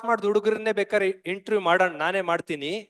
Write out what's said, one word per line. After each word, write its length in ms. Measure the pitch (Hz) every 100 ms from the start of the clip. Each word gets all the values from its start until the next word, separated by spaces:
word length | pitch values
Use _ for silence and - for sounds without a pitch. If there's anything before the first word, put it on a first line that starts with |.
| 233
ಮಾಡ್ದ 180 | 226 202
ಹುಡುಗರನ್ನೇ 420 | 214 208 220 214 202
ಬೇಕಾದ್ರೆ 280 | 196 214 190 190 -
ಇಂಟರ್ವ್ಯೂ 300 | 196 196 214 175
ಮಾಡೋಣ, 240 | 180 185 151
ನಾನೇ 180 | 160 190 175
ಮಾಡ್ತೀನಿ. 420 | 170 - 156 143 208